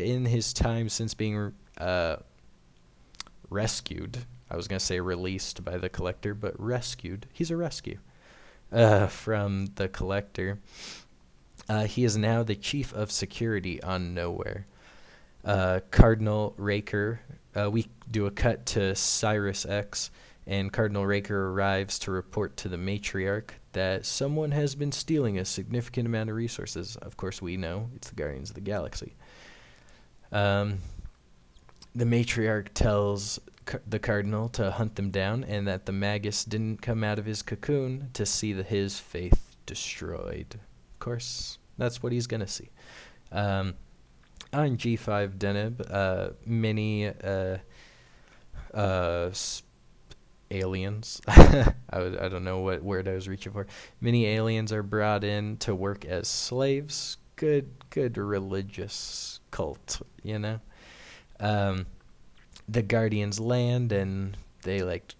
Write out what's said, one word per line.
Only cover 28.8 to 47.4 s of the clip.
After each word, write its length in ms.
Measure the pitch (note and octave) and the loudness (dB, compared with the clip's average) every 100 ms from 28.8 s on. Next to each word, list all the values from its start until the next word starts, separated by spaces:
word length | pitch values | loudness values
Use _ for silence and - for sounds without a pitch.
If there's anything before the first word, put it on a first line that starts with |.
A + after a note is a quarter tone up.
| C#2+ - - - - - - - - - - - - - - | -4 -8 -12 -16 -20 -20 -20 -20 -20 -20 -20 -20 -20 -20 -6
Um, 480 | G#2+ G2+ G2+ G#2 G2 - - - - - - - - - - - A#2 | 0 2 2 0 -4 -6 -12 -14 -16 -20 -20 -20 -20 -20 -20 -12 -2
the 100 | A#2 | 2
Matriarch 600 | A#2+ A#2 A#2 A2 G#2+ G2 | 2 2 0 0 0 -2
tells 680 | - A#2 G#2 G2+ G2+ G#2 - - - - | 0 2 4 2 0 -4 -8 -12 -18 -10
Ca-, 140 | B2+ - | -10 -6
the 120 | A2 | -4
Cardinal 500 | A2+ G#2 G2+ G#2+ A2+ | 0 0 0 -2 -4
to 220 | A#2+ G2 | -2 -2
hunt 240 | F#2 A2 - | 0 -2 -2
them 140 | G2 | -2
down, 340 | F#2+ F#2+ A#2 C3+ | 0 0 -2 -2
and 220 | G#2 G2+ | -4 -2
that 180 | F#2+ - | -4 -4
the 80 | |
Magus 520 | G2 G2+ G#2 G#2 G2+ - | -2 0 -2 -2 -4 -4
didn't 360 | A2 A2 G#2+ | -2 -2 -4
come 220 | - A2+ | -4 -2
out 140 | G#2+ G#2+ | 0 -2
of 80 | G#2+ | -4
his 160 | G#2+ | -6
cocoon 680 | - G#2+ - D3 C3 C3 C#3 | -6 -8 0 0 0 -4 -8
to 120 | - G#2 | -4 -2
see 280 | - G#2+ | -2 -2
the, 100 | F#2+ | -2
his 360 | F#2 G2+ G2 - | -2 0 0 -4
faith 560 | - - F2+ - - - - | -10 -4 6 6 4 -10 -12
destroyed. 880 | - - - E2+ E2+ F2+ - - | -8 -8 -8 -8 -8 -6 -8 -10
Of 460 | A2 - - - - | -14 -18 -20 -20 -12
course, 580 | - A#2+ - - - - - - | -6 -6 -6 -8 -10 -12 -16 -4
that's 260 | B2 A#2+ | -4 -2
what 80 | C3 | -2
he's 160 | A#2+ A#2+ | -2 -2
gonna 200 | A2+ G2 | -4 -4
see. 220 | - - - - - - - - | -8 -12 -20 -20 -20 -20 -20 -8
Um, 420 | F#2 G#2 G2 F#2+ - - - - - - - - | -2 0 0 -2 -6 -14 -20 -20 -20 -20 -20 -6
on 220 | C#3+ D3 A#2+ | 0 0 0
G 220 | A#2+ A2+ | -2 -2
five 420 | - G#2 G2+ G2 | 0 0 -2 -2
Deneb, 500 | G2+ G2+ A2 A#2+ - | -2 0 -2 -6 -4
uh, 420 | G2 F#2+ F#2 F#2 - - | 0 0 0 -2 -6 -2
many, 640 | A#2 A2 G#2+ G#2+ G#2+ G#2 | 0 0 0 0 0 -2
uh, 500 | - F#2+ F#2+ | -4 -4 -2